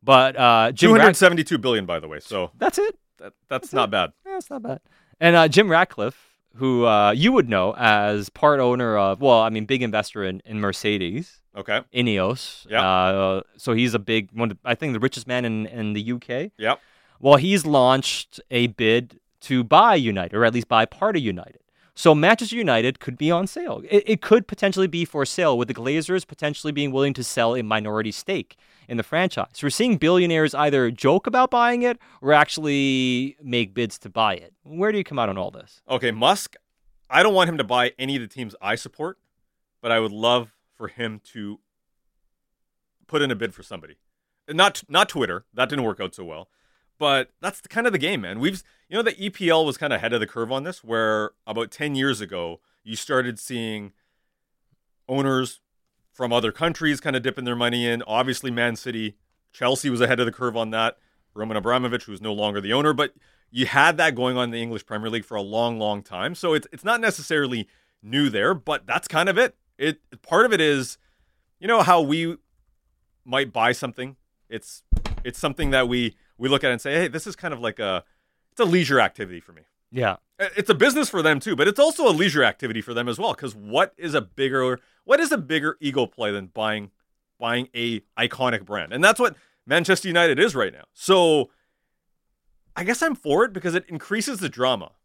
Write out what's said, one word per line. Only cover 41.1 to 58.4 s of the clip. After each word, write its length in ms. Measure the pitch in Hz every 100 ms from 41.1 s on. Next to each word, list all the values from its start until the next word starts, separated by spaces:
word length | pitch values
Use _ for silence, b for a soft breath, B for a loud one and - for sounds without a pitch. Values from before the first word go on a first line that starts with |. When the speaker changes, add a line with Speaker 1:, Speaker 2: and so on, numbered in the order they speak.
| 107 _
Speaker 2:
to 280 | 117 101 104 _ _ _ _ _ _ _ _ _ _ _ _ _ _ _
put 160 | 151
in 80 | 139
a 60 | 107
bid 180 | 113
for 80 | -
somebody. 340 | - 92 76 73 _ _ _ _ -
Not, 340 | 156 196 - _
not 200 | 160 208
Twitter. 360 | 156 107 90 _
That 160 | 110 123
didn't 160 | 143
work 160 | 113 101
out 140 | 95
so 100 | -
well. 240 | 87 78 92 _ _ _ _ _
But 320 | 147 135 127 _
that's 200 | 185 -
the, 80 | -
kind 180 | 233 240
of 60 |
the 60 | 185
game, 220 | 156 180
man. 180 | 90 107
We've, 240 | 151 190 _ _ _
you 80 | 196
know, 60 |
the 180 | 226 -
E 60 | 196
P 200 | - 170
L 160 | 160
was 120 | 156 131
kinda 200 | 151 110
ahead 160 | 113
of 80 | 117
the 60 | 110
curve 260 | 120 113
on 100 | 135
this, 220 | 156 175
where 480 | 113 113 110 107 107 _ -
about 240 | 110 113
ten 240 | - 151 135
years 240 | 139 110
ago, 400 | 101 95 85 85 _ _
you 100 | 107
started 460 | 113 - 131 123 110
seeing 520 | - 123 113 107 101 _ _ _ _ _ _ _ _ _ _ _ -
owners 520 | 135 135 131 127 - _ _ _ _ _
from 200 | - 123
other 200 | 120 110
countries 480 | - 165 160 160 143
kinda 180 | 156 131
dipping 260 | 127 135
their 120 | 123 120
money 300 | 120 120 120
in. 160 | 117 107
Obviously, 440 | 110 131 127